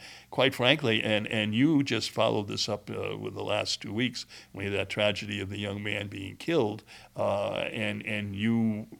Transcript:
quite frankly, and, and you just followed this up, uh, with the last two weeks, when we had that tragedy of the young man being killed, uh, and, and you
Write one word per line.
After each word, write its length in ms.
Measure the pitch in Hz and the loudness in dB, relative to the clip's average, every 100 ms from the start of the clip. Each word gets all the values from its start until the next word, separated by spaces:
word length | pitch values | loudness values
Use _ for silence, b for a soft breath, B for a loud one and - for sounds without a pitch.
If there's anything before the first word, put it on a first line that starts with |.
| B B B | B B B
quite 240 | - 131 | 2 2
frankly, 480 | 135 123 156 117 110 | 4 4 4 4 2
and, 240 | 113 107 107 | 4 0 2
and 280 | 113 107 | 0 2
you 280 | 110 143 151 | 4 6 6
just 280 | 139 113 - | 4 0 -2
followed 360 | - 110 113 101 | 2 2 2 -2
this 220 | 107 - | -2 -2
up, 200 | 104 - | -4 -6
uh, 260 | 107 101 104 | -6 -6 -6
with 180 | 104 | -8
the 80 | 101 | -6
last 360 | 104 104 104 - | -2 -2 -2 -4
two 100 | - | -4
weeks, 340 | 104 123 123 - B B | -2 -2 -2 -12 B B
when 120 | - 101 | -6 -2
we 40 | |
had 80 | 98 | -2
that 120 | 98 | -2
tragedy 500 | - 104 101 104 101 | 2 2 2 -4 -6
of 80 | 98 | -6
the 80 | 101 | -4
young 240 | 104 101 | -4 -4
man 240 | 104 104 104 | -4 -4 -4
being 300 | 101 98 101 | -8 -10 -10
killed, 480 | - 165 110 107 - B B - | 0 2 2 0 -10 B B -2
uh, 360 | 104 101 101 98 - | 0 0 0 -2 -4
and, 320 | - 107 104 107 | -2 -4 -4 -4
and 300 | 107 104 98 | -4 -4 -2
you 500 | 110 117 113 104 110 - | 2 4 2 0 -6 -14